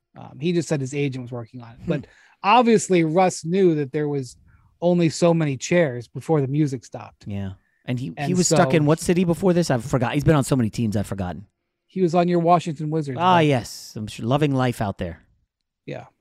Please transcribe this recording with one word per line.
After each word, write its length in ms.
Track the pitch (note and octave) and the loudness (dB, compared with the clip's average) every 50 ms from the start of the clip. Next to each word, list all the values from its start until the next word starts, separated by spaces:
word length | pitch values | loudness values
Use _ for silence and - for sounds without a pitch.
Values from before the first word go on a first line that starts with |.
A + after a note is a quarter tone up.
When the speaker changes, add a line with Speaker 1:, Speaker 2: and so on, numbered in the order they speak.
| _ _ _ - | _ _ _ -20
Speaker 1:
Um, 200 | - - - B2+ | -20 -20 -14 -6
he 140 | C3+ F3 F3 | -4 -2 -2
just 140 | F3 D3+ - | -2 -2 -2
said 120 | E3+ D3+ | -4 -4
his 120 | C3+ B2+ C#3+ | -4 -6 -4
agent 300 | C#3+ C#3+ C#3 B2+ C3 B2 | -4 -4 -4 -4 -6 -10
was 80 | A#2+ | -10
working 300 | B2 A#2+ A#2 - - B2+ | -10 -12 -12 -12 -16 -20
on 100 | A#2+ A#2 | -20 -20
it. 60 | A#2+ - - | -20 -12 -6
Speaker 2:
Hmm. 60 | - | -6
Speaker 1:
But 180 | D#3+ C#3+ - - _ _ _ _ _ _ - | -6 -6 -6 -10 _ _ _ _ _ _ 0
obviously, 600 | F#3+ G#3+ A#3+ B3+ A#3 A3+ G#3 - - F#3 F3 E3 | 2 4 4 6 6 4 4 4 2 2 2 2
Russ 400 | D#3 D#3 F#3 F#3 F#3 E3+ - - | 2 2 2 2 2 0 -2 -6
knew 300 | D#3+ F3 G3 G3 F3+ D#3+ | -2 0 4 4 4 4
that 160 | D3+ D3 B2+ | 2 -2 -4
there 160 | - D3+ D3+ D3 | -4 -4 -4 -2
was 260 | D3 C#3+ C3 A#2+ - _ _ _ _ _ _ _ _ - | -4 -4 -6 -8 -12 _ _ _ _ _ _ _ _ -2
only 280 | - F3 F3+ F3 E3+ D#3+ | 0 2 2 4 2 2
so 240 | - - F3 E3+ E3+ | 2 2 2 4 4
many 220 | E3 D#3+ D3 C3+ B2 | 4 2 -2 -2 -4
chairs 500 | - - F3 F3+ E3+ D3 A#2+ B2 A#2 - | -2 0 2 2 2 2 0 -4 -10 -12
before 340 | - C#3+ - - D#3+ D3+ | -14 -10 -4 0 0 0
the 60 | C#3 B2+ | 0 0
music 360 | C3+ D3+ D#3 C#3+ C3+ B2+ - | 0 0 0 0 -2 -6 -10
stopped. 400 | - - B2 G#2+ G2 - _ - - | -12 -16 -16 -16 -16 -20 _ -12 -10
Speaker 2:
Yeah. 240 | G2+ G2 G2 F#2+ F#2+ _ _ _ _ _ _ | -8 -6 -6 -8 -10 _ _ _ _ _ _
And 140 | - B2+ B2 | -6 -6 -6
he, 80 | B2+ D#3+ | -6 -8
he 60 | - - | -8 -6
Speaker 1:
And 200 | D3 C#3 C#3+ F3+ | -4 -2 0 2
Speaker 2:
was 100 | F3 - | 2 2
stuck 240 | E3 D3 E3+ C3 | 2 2 2 2
Speaker 1:
so 60 | C3 E3 | 2 2
Speaker 2:
in 80 | D3+ | 4
what 140 | D3 D#3+ - | 2 2 0
city 240 | - - F#3 E3+ F#3+ | 2 0 0 2 2
before 300 | E3+ E3+ - G3 F#3 F3 | 0 0 0 2 0 2
this? 160 | F3 E3+ - | 2 2 0
I've 140 | C#3+ B2 A2 | 0 -2 -2
forgot. 280 | - - C3 A#2+ A#2 A2+ | -2 -2 -2 -2 0 -2
He's 100 | D3 C#3 | 0 4
been 120 | - D#3+ | 4 4
on 80 | C#3+ B2+ | 4 4
so 120 | - D3 | 2 0
many 140 | C3 A#2 G#2+ | 0 0 -2
teams, 260 | - - A#2+ A2 G2 A2 | -2 -2 -4 -2 -2 -2
I've 100 | G2 - | -4 -4
forgotten. 380 | G2 F#2+ F#2+ F2+ E2+ D2 G#2 _ _ _ _ _ _ _ _ | -6 -8 -8 -8 -8 -12 -14 _ _ _ _ _ _ _ _
Speaker 1:
He 160 | _ - F#3+ | _ -4 -2
was 140 | F#3 E3+ D3+ | -2 0 2
on 120 | F3+ F3 F3 | 2 2 2
your 120 | F3 E3+ | 2 2
Washington 500 | E3+ E3 F3+ E3+ - F3+ D3+ - D#3 D3+ | 4 4 4 2 2 -2 -8 -6 -6 -4
Wizards, 280 | D#3 D#3+ D#3 C#3 C3 C3+ | -4 -4 -4 -4 -4 0
Speaker 2:
Ah, 140 | E3+ F#3 F3+ | 2 4 4
Speaker 1:
right? 60 | E3+ D#3+ D3+ | 6 4 4
Speaker 2:
yes. 460 | C#3 B2 G#2+ - - - - - - | 2 0 -2 -4 -12 -16 -18 -16 -12
I'm 120 | A2+ G#2+ G#2 | -12 -12 -10
sure 180 | - - B2 | -10 -6 -2
loving 280 | A2 C3 C#3+ D3+ D3 C#3 | 0 0 2 2 2 2
life 280 | C3 B2+ B2+ A#2 - | 2 0 0 0 -2
out 160 | A2+ G2+ F#2+ - | -4 -6 -4 -6
there. 260 | G2 F2 E2+ - _ _ _ _ _ _ _ _ _ _ _ _ - | -8 -8 -10 -12 _ _ _ _ _ _ _ _ _ _ _ _ -14
Speaker 1:
Yeah. 200 | - C#3+ B2 A#2+ - _ _ | -14 -14 -14 -14 -18 _ _